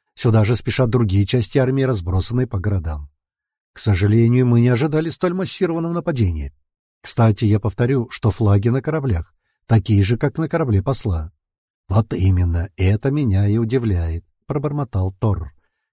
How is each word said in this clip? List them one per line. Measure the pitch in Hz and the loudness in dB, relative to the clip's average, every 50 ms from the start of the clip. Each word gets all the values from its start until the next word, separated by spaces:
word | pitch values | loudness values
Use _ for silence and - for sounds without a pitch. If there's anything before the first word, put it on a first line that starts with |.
| _ _ - | _ _ -10
Сюда | - - 123 110 113 107 | -2 0 2 4 4 4
же | 98 123 | 2 0
спешат | 110 - - 127 - 117 110 | -2 -2 -4 -2 0 0 2
другие | 107 127 117 101 92 98 101 | 2 2 2 2 2 2 2
части | 95 - 123 117 - - 143 | 2 0 -2 0 0 0 0
армии, | 131 123 131 135 135 | 0 2 0 0 0
разбросанные | 131 131 101 85 87 87 92 87 - 113 123 127 | 0 -2 -2 -2 -2 -2 -2 -2 -2 -2 -2 -2
по | 120 - | -2 -4
городам». | 95 85 101 98 92 78 80 76 73 73 69 _ _ _ _ _ _ _ _ _ _ _ _ - | -4 -2 -2 -2 -2 -4 -4 -8 -8 -10 -14 _ _ _ _ _ _ _ _ _ _ _ _ -12
«К | - | -6
сожалению, | - - 101 85 101 104 107 113 117 117 120 127 127 | -2 -2 0 2 2 4 4 4 4 4 4 4 4
мы | 123 120 117 | 4 4 4
не | 117 123 | 4 4
ожидали | 123 117 147 156 143 156 165 165 | 2 2 0 0 0 -2 -2 -4
столь | 139 - - 180 175 | -4 -2 -2 -2 -2
массированного | 185 190 - - - 185 170 165 165 165 170 170 | -2 -4 -4 -4 -2 -2 -2 -2 -2 -4 -4 -4
нападения. | 170 - 175 160 123 113 92 82 76 73 67 - _ _ _ _ _ _ _ _ _ | -4 -4 -4 0 0 0 0 0 -4 -8 -10 -12 _ _ _ _ _ _ _ _ _
Кстати, | - - - - 117 113 104 - 120 | -10 -6 0 2 2 2 2 2 0
я | 107 104 107 | 0 0 0
повторю, | - 107 - - 123 120 139 131 113 - | 0 -4 -4 -2 -2 0 0 -2 -2 -4
что | - - - 113 | -6 -2 -2 -2
флаги | - - 117 101 101 104 101 120 | 0 2 2 2 2 2 2 2
на | 117 135 | 0 0
кораблях | 120 156 156 160 139 135 104 82 82 _ _ _ _ _ _ _ _ | -2 -4 -4 -4 -2 -2 -2 -4 -4 _ _ _ _ _ _ _ _
такие | - 113 110 98 - 110 101 98 | 0 0 2 2 2 2 2 4
же, | 95 123 | 2 0
как | 113 - 143 - - | 0 -2 -2 -2 -2
на | 160 139 | -6 -4
корабле | - 165 160 127 104 98 | -2 -2 -2 0 0 0
посла». | 95 - 135 - - 113 87 80 78 82 _ _ _ _ _ _ _ _ _ _ _ - | 0 -2 -4 -4 -4 -4 -4 -4 -6 -10 _ _ _ _ _ _ _ _ _ _ _ -2
«Вот | 95 107 113 - - | 0 0 0 0 -2
именно, | 87 95 95 95 90 90 87 85 87 85 90 _ | 0 2 2 2 2 2 0 0 -2 -4 -4 _
это | - 95 92 104 107 - 135 | 0 0 2 2 2 0 -2
меня | 139 151 147 113 95 98 101 | 0 0 0 2 2 2 2
и | 101 104 | 2 2
удивляет», — | 113 117 110 123 131 120 113 98 87 82 80 80 85 - _ _ _ _ | 0 0 0 0 0 0 0 -2 0 -2 -4 -6 -8 -10 _ _ _ _
пробормотал | - 139 147 135 - 143 147 139 - - 98 92 95 | -6 -6 -4 -4 -4 -4 -4 -6 -4 -4 -4 -4 -4
Тор. | 95 - - 110 98 80 73 71 _ _ _ _ _ _ _ _ | -4 -2 -2 -2 -2 -2 -4 -10 _ _ _ _ _ _ _ _